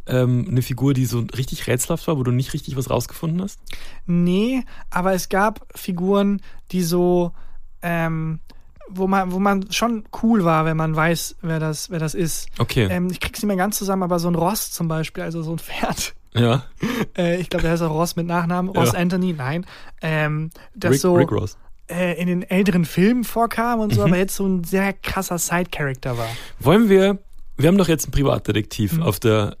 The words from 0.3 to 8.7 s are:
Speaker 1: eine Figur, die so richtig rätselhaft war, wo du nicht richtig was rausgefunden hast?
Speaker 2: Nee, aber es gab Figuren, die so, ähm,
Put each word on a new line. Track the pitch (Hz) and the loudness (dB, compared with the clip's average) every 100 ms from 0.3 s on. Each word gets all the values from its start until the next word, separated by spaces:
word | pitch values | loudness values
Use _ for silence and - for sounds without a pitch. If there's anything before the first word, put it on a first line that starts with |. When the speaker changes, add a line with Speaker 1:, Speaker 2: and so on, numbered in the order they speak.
| 123 - | 2 2
Speaker 1:
eine | 127 | 0
Figur, | - 123 135 | 0 0 2
die | 131 123 | 2 0
so | 120 104 - | -2 -4 -6
richtig | 131 165 - | -6 -6 -2
rätselhaft | 123 - 165 - | -2 0 -2 -2
war, | 143 | 0
wo | |
du | 123 | 2
nicht | 123 131 | 0 0
richtig | 156 - 135 | -6 -6 -6
was | 127 | -2
rausgefunden | 135 - - 170 170 | -2 -2 -6 -4 -4
hast? | 196 - - - - - - | -4 -8 -12 -10 -10 -8 -2
Speaker 2:
Nee, | 175 175 185 233 262 - - - | 2 2 2 2 0 -4 -10 -6
aber | 180 185 | 0 2
es | 185 - | 0 0
gab | 190 214 214 - | 2 2 0 -10
Figuren, | - - 175 185 202 202 202 - - - | -10 -6 -2 2 4 4 0 -4 -16 -6
die | 185 | -2
so, | 170 180 180 180 170 - - - - - | 0 2 4 2 0 -4 -10 -10 -12 -10
ähm, | 175 170 165 160 160 160 - - - | -4 -2 -2 -2 -4 -6 -10 -18 -20